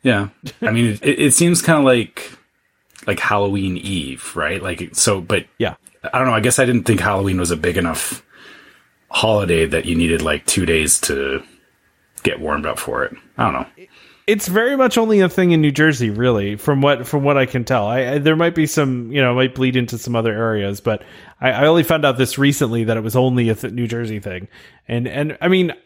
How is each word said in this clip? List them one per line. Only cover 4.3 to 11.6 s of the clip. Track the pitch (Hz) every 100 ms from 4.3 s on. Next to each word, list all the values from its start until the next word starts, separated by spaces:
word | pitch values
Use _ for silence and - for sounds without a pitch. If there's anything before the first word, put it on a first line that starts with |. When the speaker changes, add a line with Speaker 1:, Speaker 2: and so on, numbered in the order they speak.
| 85
Speaker 1:
right? | 78 80
Like, | - 82 87 -
so, | - 98
but | 85 98 - _
Speaker 2:
Yeah. | 104 - _ _ -
Speaker 1:
I | -
don't | 127
know. |
I | 110
guess | 113 120
I | 123
didn't | 120 -
think | 104
Halloween | 92 98 98 90
was | 85
a | 85
big | 87 85
enough | 87 80 - - _ - - - - _ _ _ _
holiday | - 110 104 95 82 80
that | 82 78
you | 82
needed, | 82 82
like, | 80 73 -
two | - 87
days | 82 76 -
to | - 69 69 67 - _